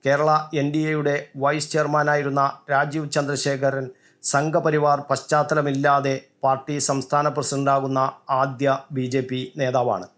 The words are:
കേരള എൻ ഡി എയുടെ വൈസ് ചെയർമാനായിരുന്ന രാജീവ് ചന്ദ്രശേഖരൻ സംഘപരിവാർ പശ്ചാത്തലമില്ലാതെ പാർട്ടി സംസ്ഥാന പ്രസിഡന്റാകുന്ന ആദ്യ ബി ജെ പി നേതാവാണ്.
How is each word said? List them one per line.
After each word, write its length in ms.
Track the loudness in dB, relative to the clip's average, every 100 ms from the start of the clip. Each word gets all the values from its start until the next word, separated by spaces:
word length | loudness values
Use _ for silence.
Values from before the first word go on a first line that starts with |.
| 2
കേരള 240 | 2 4 2 0 -2
എൻ 60 | -2
ഡി 80 | 0 0
എയുടെ 260 | 0 0 -2 -6 -4
വൈസ് 280 | -2 0 -2
ചെയർമാനായിരുന്ന 680 | -2 0 2 2 2 0 0 0 -2 -2
രാജീവ് 340 | 0 0 -4 -4 -2
ചന്ദ്രശേഖരൻ 720 | -2 0 0 0 0 -2 -6 -12 _ _ 0
സംഘപരിവാർ 640 | 2 2 2 2 2 2 2 0
പശ്ചാത്തലമില്ലാതെ 1040 | -4 0 0 2 0 0 0 2 2 2 -4 -8 _
പാർട്ടി 340 | 0 0 -2 -2 0
സംസ്ഥാന 360 | 0 0 0 0 0
പ്രസിഡന്റാകുന്ന 680 | -2 0 2 0 0 0 -2 -4 _ -2
ആദ്യ 360 | 0 0 0 0 -4 -6
ബി 100 | -2 -2
ജെ 80 | -2
പി 100 | -6 -8 -4
നേതാവാണ്. 440 | -2 0 0 -2 -6